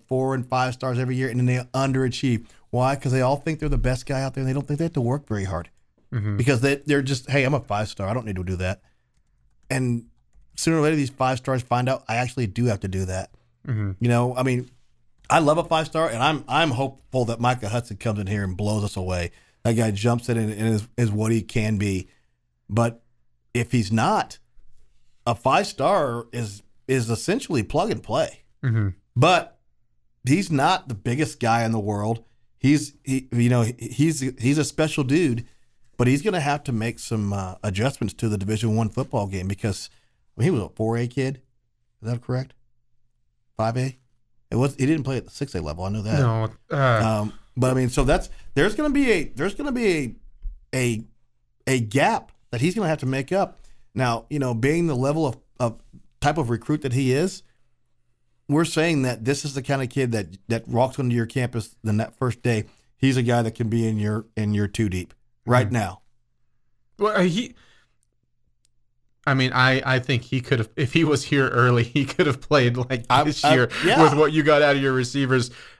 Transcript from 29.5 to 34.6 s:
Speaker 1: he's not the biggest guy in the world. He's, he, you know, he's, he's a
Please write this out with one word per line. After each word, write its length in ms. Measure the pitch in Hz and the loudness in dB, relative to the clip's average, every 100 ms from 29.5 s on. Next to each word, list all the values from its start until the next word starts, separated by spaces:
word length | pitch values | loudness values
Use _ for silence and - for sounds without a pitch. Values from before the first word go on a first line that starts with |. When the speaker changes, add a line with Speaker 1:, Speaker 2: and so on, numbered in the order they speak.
| _ _ _ _ _ _ _ | _ _ _ _ _ _ _
Speaker 1:
he's 260 | 123 165 196 | 0 0 2
not 380 | 143 151 185 - | 0 2 0 -4
the 60 | |
biggest 460 | 104 120 127 151 - | -8 -4 -2 -2 -2
guy 240 | 113 117 | 0 2
in 80 | 113 | 2
the 60 | 113 | -2
world. 440 | 101 104 107 117 - _ _ _ | -2 -2 -2 -4 -8 _ _ _
He's, 340 | 131 147 147 - | 2 2 0 -10
he, 240 | - 131 - | -4 -4 -2
you 160 | 120 120 | 2 4
know, 160 | 123 113 123 | 4 2 -4
he's, 420 | 117 - 160 151 | -8 0 2 2
he's 380 | 131 - 117 | -6 -2 0
a 60 | 151 | 2